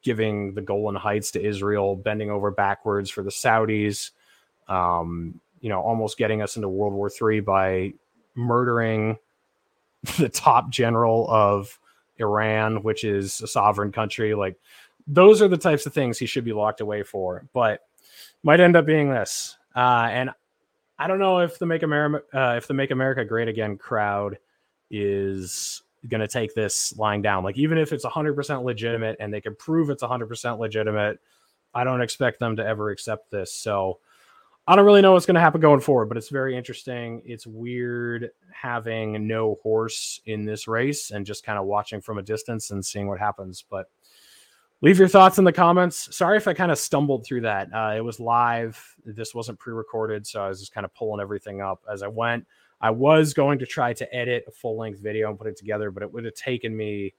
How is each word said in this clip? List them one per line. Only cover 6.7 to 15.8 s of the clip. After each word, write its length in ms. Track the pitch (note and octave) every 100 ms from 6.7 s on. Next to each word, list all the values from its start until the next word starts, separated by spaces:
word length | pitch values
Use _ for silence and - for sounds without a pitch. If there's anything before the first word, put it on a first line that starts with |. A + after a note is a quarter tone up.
| F#2+ G#2
War 160 | G2 G2+
Three 320 | - A2+ G#2+
by 540 | G2+ F#2+ F#2+ F#2+ F#2+ - _ _ _
murdering 840 | - A#2+ A#2 B2 A#2 A2+ A2 G#2+ A2+ _ _ _ _ _ _ _ _
<laughs> 140 | - -
the 100 | C3+
top 400 | - - A#2+ B2+
general 580 | B2 A#2 A2+ A#2 A2+ A2+
of 480 | A2 G#2 G2+ G2 - _ _ _ _
Iran, 640 | A2 G#2 A2 A2 A2 A2
which 200 | G#2 G#2+
is 380 | A2 G2+ G2 -
a 60 | A2
sovereign 460 | - G#2 G2+ G#2
country. 420 | G2+ G#2+ - A2
Like, 260 | G#2+ G2 F#2 _ - - _ -
those 340 | D3 F#3 G#3+
are 80 | G#3
the 80 | F3+
types 300 | F3+ D3